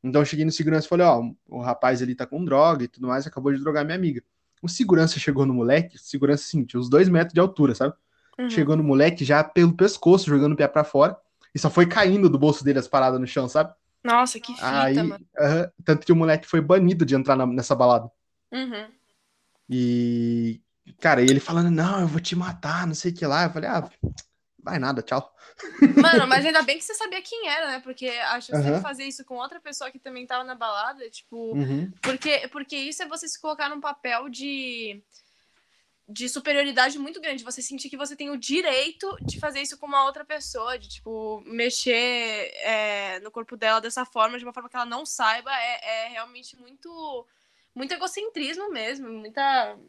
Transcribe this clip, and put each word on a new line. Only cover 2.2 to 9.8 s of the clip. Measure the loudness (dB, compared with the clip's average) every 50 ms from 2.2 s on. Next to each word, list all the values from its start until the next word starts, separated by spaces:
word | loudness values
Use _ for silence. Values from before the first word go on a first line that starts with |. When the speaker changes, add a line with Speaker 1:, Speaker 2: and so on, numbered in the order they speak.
| -8
Speaker 1:
com | -8 -6 -6 -2
droga | 0 4 4 4 4 4 2 -2
e | -8
tudo | _ -8 -6 -4
mais, | -4 -4 -4
acabou | -6 -10 -4 -2 -2
de | -2 0
drogar | -2 -2 -2 -2 -2
minha | -2 -4
amiga." | -2 -2 -2 -2 -4 _ _ _ _ _ _ _ _
O | -10 -8
segurança | -2 -2 2 4 6 6 6 4 2 -2
chegou | -2 -2 2 2 2
no | 2 2
moleque, | 0 4 4 4 4 2 0 _
o | -20
segurança, | -18 -10 -4 0 2 2 2 0 -2
assim, | -4 -2 -2 -2
tinha | -2 -4 -6
uns | 0 4
dois | 6 6 8 8
metros | 6 4 4 4 4
de | 2
altura, | 2 2 4 2 2 2 4
sabe? | 2 -2 -2 -2 _ _ _ _ _ _ _ _ -8
Speaker 2:
Uhum. | -6 -2
Speaker 1:
Chegou | 0 0 2 2 2
no | 2 4
moleque | 4 4 6 6 4 4 0 0
já | 2 4 4 4
pelo | 2 4 6 6 6 6
pescoço, | 4